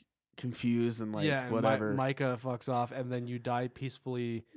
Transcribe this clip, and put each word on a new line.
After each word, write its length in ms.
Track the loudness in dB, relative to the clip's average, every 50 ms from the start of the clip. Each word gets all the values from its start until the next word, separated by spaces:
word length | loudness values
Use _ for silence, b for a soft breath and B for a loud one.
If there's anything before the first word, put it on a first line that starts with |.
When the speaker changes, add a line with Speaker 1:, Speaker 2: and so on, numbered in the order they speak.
| -20 _ _ _ _ _ -12
Speaker 1:
confused 640 | -8 -6 -6 -4 0 2 2 4 4 4 2 0 -2
and, 100 | -4 -2 -2
like, 120 | 0 2
Speaker 2:
Yeah, 160 | 2 2 2
and 80 | 0 0
Mi-, 40 | 2
Speaker 1:
whatever. 360 | 4 4 4 4 4 2 2
Speaker 2:
Micah 460 | 2 2 2 2 2 2 0 0 0 0
fucks 260 | -2 -4 -4 -2 -2 0
off, 220 | 0 2 0 0
and 200 | -2 -4 -4 -2
then 140 | -2 -4 -4
you 120 | -4 -6 -4
die 300 | -2 0 0 0 0 -2
peacefully 760 | -4 -6 -8 -8 -8 -8 -6 -4 -4 -2 -2 -2 -2 -4 -6 _ -20